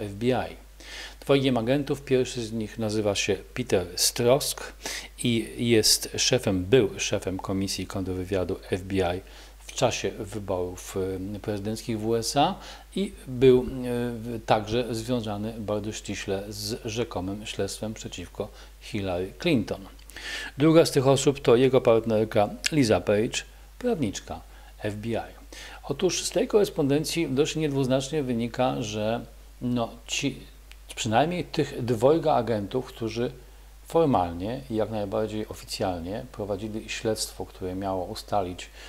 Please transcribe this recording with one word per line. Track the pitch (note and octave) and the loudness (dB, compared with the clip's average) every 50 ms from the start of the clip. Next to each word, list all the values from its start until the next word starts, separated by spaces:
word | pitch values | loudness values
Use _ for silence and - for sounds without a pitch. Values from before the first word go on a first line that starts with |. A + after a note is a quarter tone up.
F | G#2+ G2+ | -8 -8
B | G2+ G2+ A#2+ | -6 -2 0
I. | B2+ B2+ A2 F2 D#2+ - - - - - - - - - - - - - - | 2 2 2 0 -4 -8 -14 -20 -20 -20 -20 -18 -16 -14 -14 -14 -14 -16 -4
Dwojgiem | - - C#3 C#3 C3 C3+ B2 | 2 4 4 6 6 4 2
agentów, | A#2 A2 A#2+ C3+ D3 C#3 D3+ C#3+ - | 2 2 2 2 2 0 -2 -4 -4
pierwszy | - - C3 B2+ B2+ - - B2 A2+ | 0 2 2 2 2 2 -2 -6 -6
z | G#2+ | -4
nich | A2+ A2+ G#2+ G2+ - - | -4 -4 -6 -6 -4 -4
nazywa | A2 G#2+ G#2 A2 G#2 G#2 G2 | -2 0 0 2 2 2 2
się | - - - F#2+ - - - - | 2 2 0 0 0 -2 -8 -6
Peter | - A#2+ - A2 F#2 F2 - - | -4 0 2 2 2 2 0 -2
Strzok | - - - - - A#2+ A#2+ C3 C#3+ - - - - - - - - - - - - - - - - | 0 0 0 2 4 4 6 6 4 4 -2 -6 -8 -10 -14 -14 -12 -10 -8 -8 -8 -10 -12 -8 -2
i | - A#2+ A#2 A2+ G#2+ - - | 0 0 2 0 0 -4 -4
jest | B2 A#2+ A#2 A#2 G#2+ G#2+ - - - - - - | -2 2 4 6 6 6 6 4 4 0 -4 -2
szefem, | G#2+ - - B2+ A#2+ - A2 F#2+ F#2 F2+ | 0 2 4 2 2 2 2 0 0 2
był | F#2+ C3 C3 G#2 - - - | 6 6 6 6 6 0 -2
szefem | - - G#2+ G2 - F#2+ F#2 F#2 | -4 -2 -2 -2 -2 -4 -6 -6
Komisji | - - G2 G2 G2 G2 - - F#2 | -4 -4 -2 -2 -2 -2 -4 -6 -6
Kontrwywiadu | - - G2 F2 F#2 F2+ F#2 F2+ F2+ G2 F#2 F2+ F2 F#2+ - - - | -6 -6 -6 -4 -4 -4 -4 -4 -2 0 0 0 -2 -4 -6 -4 -4
F | G#2 F#2 | -4 -4
B | F#2+ F#2+ G2 | -4 -2 0
I | F#2+ F#2 F2 F2+ F#2+ - - - - - - - - | 0 2 0 0 -4 -8 -12 -18 -20 -20 -20 -20 -20
w | - - | -16 -10
czasie | - - C3+ A#2 - - - B2 | -4 0 0 2 2 0 -4 -4
wyborów, | - - G#2+ F#2+ A2 G#2+ G2 G2+ F#2+ F2+ F2+ F2 F2+ - - - - G2 F#2 F#2+ F#2+ F#2 F#2 G2+ G#2 | -4 -6 -10 -8 -8 -8 -4 -4 -2 -2 -2 -4 -6 -10 -12 -8 -4 -4 -4 -4 -4 -6 -6 -8 -8
e, | G2 | -8
prezydenckich | - A2 G#2 G2+ G2 G#2+ A2 A2 - A#2+ A2+ G#2 | -6 -6 -4 -4 -4 -6 -6 -6 -6 -6 -4 -2
w | G#2 | -2
U | A2+ A#2 | 0 0
S | A2+ A2 - - | 0 0 0 2
A | C#3+ D3 F3+ F#3+ - - - - - - - - | 2 2 2 0 -2 -10 -16 -16 -18 -14 -8 -4
i | F#3+ G3 - - - - | -4 -4 -4 -6 -12 -12
był, | C3 B2+ A#2+ C3+ C3 B2 B2+ A#2+ A#2 C3+ B2+ B2 B2 A#2+ A#2+ A#2+ A#2+ A#2+ A2+ A2 A#2+ A#2+ | -6 2 6 8 10 10 8 6 0 -6 -6 -4 -4 -2 -2 -2 -4 -4 -6 -8 -8 -8
e, | A2+ - | -4 2
także | - A#2+ A2 G2+ G2+ A2 B2 B2 A#2+ A#2+ | 2 2 2 2 0 -2 -2 -2 -2 -4
związany | A2+ A2+ B2 B2+ A#2+ G#2 G#2+ G2+ G2+ G#2+ A2 A2+ A#2 | -6 -2 -2 -2 -2 -2 -4 -6 -4 -6 -6 -6 -6
bardzo | G#2 G2+ G#2 A2 G#2+ A2 | -4 -2 -2 -2 -2 -6
ściśle | G#2+ - - - G2+ - - G2+ F#2+ G2 G2+ G#2+ | -8 -8 -8 -8 -8 -6 -4 -4 -4 -4 -4 -8
z | G#2+ G2+ G#2+ G#2 A2+ - - | -10 -8 -6 -6 -6 -6 -6
rzekomym | A2+ G#2 A#2+ A2+ - - F2+ F2+ F#2+ G2 G#2+ A2 | -6 -4 -4 -4 -4 -4 -6 -4 -6 -6 -8 -8
śledztwem | - - - G2 G2 - - G#2+ G#2+ G#2+ | -8 -6 -4 -4 -4 -4 -6 -8 -8 -8
przeciwko | - - - - F#2+ F2 - - - G2+ G#2+ - - - - - - | -8 -10 -12 -10 -10 -12 -10 -8 -8 -8 -8 -10 -18 -20 -20 -20 -18
Hillary | - - - G#2 G2 F#2+ F2 F2+ F#2 G2 - - | -12 -6 -6 -4 -2 -2 -2 -2 -2 -4 -6 -2
Clinton. | - F3 D3+ A2 F#2 - F#2+ - - - - - - - - - - - - - - - - - | 0 2 2 2 2 0 -6 -8 -10 -16 -18 -20 -20 -18 -16 -12 -10 -10 -8 -8 -10 -8 0 4
Druga | C#3+ D#3+ D#3 E3 C#3+ | 6 8 8 8 8
z | - | 6
tych | - D3 B2+ | 4 4 6
osób | C3+ C#3 C#3 - D3+ C#3 - | 6 6 6 4 2 2 4
to | - C3 A#2 | 6 6 8
jego | A#2+ C3+ B2+ C3 B2+ | 8 8 6 6 6
partnerka | - B2 A2+ A2+ A2 A2+ A2 G#2+ A2 G#2+ - G#2+ G#2 - - - - - | 6 6 6 6 4 2 2 2 2 2 4 2 2 2 0 -4 -4 0
Lisa | E3 D3 B2+ G#2+ G2+ F2+ | 2 4 6 6 6 4
Page, | - - G#2 G#2 A2+ C3+ - - - - - - - - - - | 4 4 2 2 2 0 -2 -6 -8 -10 -16 -20 -20 -20 -12 -4
prawniczka | B3 B3 A3+ E3 C3 G2 F2+ - - - D#2 D2+ - - - - - - - - | -2 -2 0 0 -2 -4 -4 -6 -10 -10 -12 -12 -14 -18 -20 -20 -20 -20 -14 -8
F | - G#2+ G#2 | -6 -6 -6
B | G#2 G#2+ A#2 | -6 -4 -4
I. | A2+ F#2+ - - - - - - - - - - - - - | -4 -4 -4 -6 -14 -18 -20 -18 -18 -16 -16 -16 -16 -12 -8
Otóż | - C#3+ - G3 F3 E3+ - - | -6 -4 0 0 0 0 0 -4
z | - | -2
tej | - F3 C4 - | 0 0 0 4
korespondencji | - G#3 G3 G3+ - E3 C#3+ C3+ C#3+ D3+ - - - E3+ E3 C#3 | 4 4 4 4 2 0 2 2 2 2 0 0 -2 -2 0 0
dość | C3 C3+ D3+ D3 - | 2 2 2 0 0
niedwuznacznie | D#3 D#3 D3 C#3 C#3 C3+ B2 C3 C#3 C#3 - D#3 D#3 | -2 -2 0 0 0 2 2 2 0 0 -2 -4 -2
wynika, | C3+ B2+ A#2+ A#2 A#2+ A#2 - - B2+ C3 C#3 C#3 | -2 0 -2 -2 -2 -2 0 0 0 0 0 -2
że, | A#2+ G#2 G#2 G#2+ G#2+ A2 A#2 A#2+ A#2+ - - - - - - - | -4 -4 -4 -2 -2 0 -2 -2 -4 -10 -18 -20 -20 -20 -14 -6
no, | B2+ B2 B2 A#2+ A2+ G#2+ - - - | -4 -2 0 0 -2 -4 -6 -12 -10
ci, | - - - C#3+ C3+ C3 - - - - - - - - - - - - | -8 -6 -4 -2 -4 -4 -6 -14 -20 -20 -20 -20 -20 -20 -20 -18 -14 -8
przynajmniej | - - G#2+ G#2+ A#2+ D3 E3+ F3+ F3 - | -6 -2 2 4 4 4 2 0 -4 -6
tych | - - D#3+ C3+ - - C#3+ A#2+ | -4 -2 -2 -2 -2 -2 -4 -2
dwojga | A#2 B2 G#2 B2+ C#3 D#3+ E3 D3 D#3 C3+ | 0 0 4 6 6 6 6 4 2 2
agentów, | A#2+ A2+ A2+ A2+ G#2 G2+ F#2+ - B2+ B2+ | 2 2 0 -2 -2 -2 -4 -4 -6 -6
którzy | - - - A#2 A2 G#2+ A#2 B2 B2+ - - - - - - - - - - - | -6 -8 -6 -6 -4 -4 -2 -4 -4 -6 -10 -18 -20 -20 -20 -20 -20 -20 -20 -8
formalnie | - - E3 E3 C#3+ A#2+ F#2 F2+ E2+ E2+ F2 F#2+ G#2+ B2+ C#3+ - - | 0 2 4 4 4 4 2 2 0 -2 -4 -6 -6 -6 -6 -6 -4
i | A2 | -2
jak | G#2+ G#2 G#2 | -2 0 0
najbardziej | A2 G#2+ G#2 G2 A2 A2 A2 G2+ G#2+ G#2+ G#2+ - | -2 -4 -4 -2 -2 -2 -2 -2 -4 -6 -6 -8
oficjalnie | F#2 - - - - - G#2+ F#2+ F2+ E2+ E2 F2+ G2+ - - - | -10 -14 -12 -10 -6 -2 -2 -2 -2 -4 -6 -6 -8 -8 -10 -10
prowadzili | - - G2+ F#2+ G2+ F#2+ A2 G#2+ G#2 A2 - - | -8 -8 -4 -4 -4 -4 -4 -6 -8 -8 -8 -8
śledztwo, | - - - A2 G#2+ - - - - - F#2+ | -8 -4 -2 -2 0 -2 -4 -8 -8 -10 -12
które | - - - F#2+ F#2 F#2 | -12 -10 -10 -8 -6 -6
miało | F#2+ G2+ F#2+ F#2+ F#2 F2 | -4 -4 -2 -2 -4 -4
ustalić, | F#2+ A2 - - - G#2+ G#2 F#2 F2+ F2+ - - - - - - | -6 -8 -10 -6 -2 -2 -2 -2 -2 -6 -10 -12 -16 -16 -18 -18